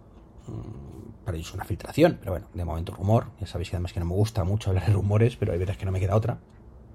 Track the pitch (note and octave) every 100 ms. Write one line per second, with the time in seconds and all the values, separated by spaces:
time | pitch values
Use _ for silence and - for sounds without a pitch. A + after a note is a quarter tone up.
0 | - - - - - A2+ - C#2 C#2 -
1 | - - - E2 E2+ F#2+ - F2+ - -
2 | E3+ A#2 F#2+ E2+ - F2+ E2 E2 F2 -
3 | F#2+ A#2 - - F#2 E2+ F2 F2+ E2+ -
4 | E2+ F#2 G#2+ - F2 A2 - F#2 G2 G2
5 | G2 G#2 A#2 - G2+ F2 F#2 F#2 G2 F#2+
6 | F#2 G#2+ A#2 A2 - - - - -